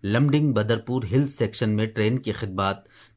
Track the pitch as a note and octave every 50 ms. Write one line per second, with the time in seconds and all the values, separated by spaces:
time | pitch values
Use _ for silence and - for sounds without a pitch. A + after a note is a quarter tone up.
0 | - G2 A2 A#2+ C#3+ C#3+ C#3 D3+ D3+ D3 A#2+ G#2+ G#2+ G#2+ A#2 A2+ - - B2 B2+
1 | A2+ F2+ B2 C3+ C#3+ C#3 - - B2 G#2+ - - B2 A2 G#2+ G#2 A2 A2 A2 A2+
2 | G#2 A2 B2 B2+ - A2 G2+ - A#2 G2+ F#2 F#2+ F#2+ G2 G2 - - _ _ -
3 | - - _